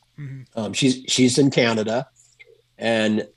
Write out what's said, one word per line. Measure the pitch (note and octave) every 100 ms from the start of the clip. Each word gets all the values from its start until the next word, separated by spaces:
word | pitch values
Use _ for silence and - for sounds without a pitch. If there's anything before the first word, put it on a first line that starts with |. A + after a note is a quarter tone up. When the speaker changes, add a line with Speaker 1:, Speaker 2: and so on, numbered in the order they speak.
| _ -
Speaker 1:
Mm-hmm. | C#3 C3+ B2+ A#2
Speaker 2:
Um, | G#2
she's, | - C3 B2+ -
she's | - B2+ C3+
in | C#3
Canada. | C#3+ A#2 A2 G#2+ A#2+ D3 _ _ _ - _ _ -
And | A2 A2+ G#2+ G#2+ -